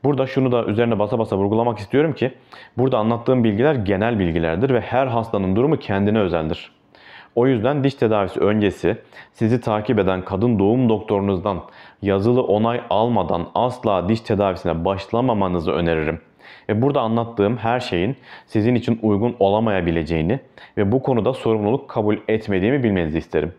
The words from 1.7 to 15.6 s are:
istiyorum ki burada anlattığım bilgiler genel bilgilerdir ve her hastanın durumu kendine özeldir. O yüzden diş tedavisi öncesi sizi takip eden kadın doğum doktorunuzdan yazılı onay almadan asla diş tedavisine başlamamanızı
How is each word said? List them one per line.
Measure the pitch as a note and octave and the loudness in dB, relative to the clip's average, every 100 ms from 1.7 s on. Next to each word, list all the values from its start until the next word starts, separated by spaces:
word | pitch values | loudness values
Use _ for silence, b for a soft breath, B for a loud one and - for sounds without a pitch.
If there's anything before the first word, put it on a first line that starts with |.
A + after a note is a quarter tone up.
| G2+ | -2
istiyorum | G2+ C3 D#3+ | -2 0 2
ki | - B2 - B B B - | 0 -4 -4 B B B -2
burada | C3 B2 | 0 2
anlattığım | A2 A#2 A#2 C3 | 0 0 2 2
bilgiler | A2+ G2+ C#3 | 2 2 2
genel | C#3+ F#2+ F#2+ A2 A2+ | 2 0 0 0 0
bilgilerdir | F2+ E2 E2 E2 C3 | 0 0 0 0 0
ve | B2 | 0
her | - B2 C3+ | 0 -2 0
hastanın | A#2 A2 G#2 F#2+ G2 | -2 -2 -2 0 0
durumu | C3+ D3+ | 2 0
kendine | - G2 G2+ A2 | -2 0 2 2
özeldir. | G2 E2+ D#2 D#2 - _ _ B B B B | 0 0 -2 -6 -10 _ _ B B B B
O | - B2+ | 0 2
yüzden | B2+ A2 D3 | 2 0 0
diş | C3+ | -2
tedavisi | - A#2 G#2+ F#2+ - | 0 0 2 0 0
öncesi | F#2+ G#2+ G#2 F2+ F2 A2 B B B | 0 2 0 0 -2 -2 B B B
sizi | - A2 B2 | -4 0 0
takip | A#2 G#2+ G#2+ A2+ | 0 -2 0 0
eden | F#2+ F#2 | 2 0
kadın | F2+ F#2+ A#2+ A2 | -4 -2 0 2
doğum | G2 B2 B2 | 2 2 2
doktorunuzdan | A2 - G#2 G2+ F#2+ G2+ F2+ - B B B | 0 0 -2 0 -2 -2 -6 -10 B B B
yazılı | G2 G2 G#2 B2 | 0 2 2 2
onay | - G2+ A2+ A#2+ - | 2 2 2 -2 -2
almadan | G2 A#2 A2+ E2 F2 E2 | 0 2 0 0 -4 -4
asla | - B2 - A#2 F#2+ F2 | -2 -2 -2 0 0 0
diş | A2 | -2
tedavisine | - G#2 G2 F2+ F2 E2 | 0 0 0 0 -4 -2
başlamamanızı | F2+ F#2+ - A2+ B2+ G#2+ F#2+ F2+ | -2 -4 -4 -2 0 0 -2 -2